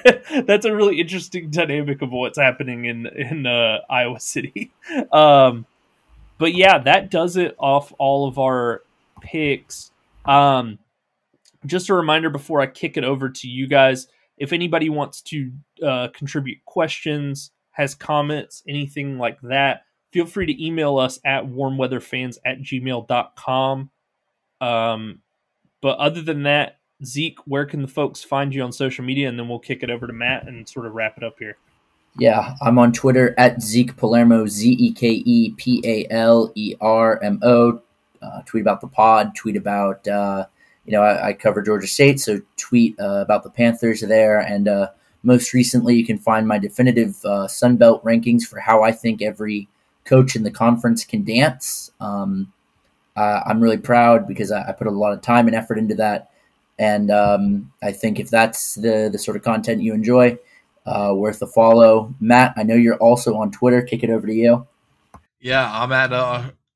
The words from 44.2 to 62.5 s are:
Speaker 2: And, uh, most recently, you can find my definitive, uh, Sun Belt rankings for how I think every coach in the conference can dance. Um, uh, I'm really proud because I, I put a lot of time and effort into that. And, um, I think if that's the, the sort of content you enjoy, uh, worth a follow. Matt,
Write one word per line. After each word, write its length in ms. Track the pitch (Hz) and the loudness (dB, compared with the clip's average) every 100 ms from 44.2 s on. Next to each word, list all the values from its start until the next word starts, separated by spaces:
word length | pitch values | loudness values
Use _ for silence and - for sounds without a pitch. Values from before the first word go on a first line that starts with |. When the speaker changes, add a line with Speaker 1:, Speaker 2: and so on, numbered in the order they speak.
| 107 107 | 4 2
Speaker 2:
And, 260 | 104 101 101 | 0 -2 0
uh, 220 | 101 98 - _ _ | 0 -2 -8 _ _
most 300 | 123 123 - | 2 4 4
recently, 420 | 127 120 123 120 | 0 2 0 2
you 100 | 120 | 2
can 140 | 113 104 | 2 -2
find 300 | - 110 110 | 0 0 0
my 100 | 104 | -2
definitive, 640 | 101 - 127 117 104 - | -2 0 2 2 0 -4
uh, 220 | 101 101 95 | -4 -4 -4
Sun 300 | - 123 120 | 0 2 6
Belt 280 | 117 110 | 6 6
rankings 380 | 113 117 120 120 | 2 0 2 0
for 160 | 117 - | 0 -4
how 240 | - 110 | 2 4
I 80 | 110 | 4
think 320 | 113 117 110 | 0 -4 -4
every 460 | 107 104 107 104 101 _ _ _ | -4 -6 -6 -8 -10 _ _ _
coach 300 | - 131 131 | 2 4 4
in 80 | 110 | 0
the 80 | 104 | -6
conference 540 | - 117 117 120 117 | 0 2 2 0 -2
can 180 | - 107 | -2 -6
dance. 720 | 101 117 151 - - - - - | -2 0 0 0 -8 -8 -10 -12
Um, 520 | 104 101 196 95 - _ _ _ _ _ _ - | -8 -6 -4 -6 -8 _ _ _ _ _ _ -2
uh, 240 | 104 104 | 0 0
I'm 160 | - 110 | -2 2
really 180 | 117 107 | 2 2
proud 500 | - 120 120 113 98 | 2 4 6 4 2
because 240 | 98 98 | -6 -4
I, 160 | 98 98 | -4 -6
I 40 | |
put 140 | - 107 | -6 -4
a 40 | |
lot 220 | 101 104 | -2 -2
of 80 | 101 | -2
time 260 | - 120 117 | 2 4 4
and 80 | 113 | 0
effort 220 | - 110 | -4 -4
into 160 | 110 107 | -4 -2
that. 340 | 107 104 - _ _ _ _ - | -2 -4 -8 _ _ _ _ -2
And, 320 | 107 104 101 | 0 0 2
um, 600 | 104 101 101 101 101 - _ | 2 4 2 0 -2 -6 _
I 80 | 104 | -8
think 300 | - 110 104 | -4 -4 -4
if 100 | - | 0
that's 460 | 113 113 - - 104 | 2 2 0 -6 -4
the, 320 | 113 107 107 | -2 0 -2
the 80 | 98 | -4
sort 180 | - 104 | -6 -4
of 60 | |
content 400 | 117 110 113 110 | -2 -2 -2 -2
you 100 | 113 | -2
enjoy, 460 | 107 110 127 123 120 _ _ _ _ - | -2 2 4 4 2 _ _ _ _ -6
uh, 260 | 104 101 | -4 -2
worth 280 | 98 107 104 | 0 -2 -4
a 40 | 101 | -2
follow. 680 | 113 113 117 113 110 110 - | 2 6 8 8 6 2 -4
Matt, 340 | 110 123 123 | 4 6 4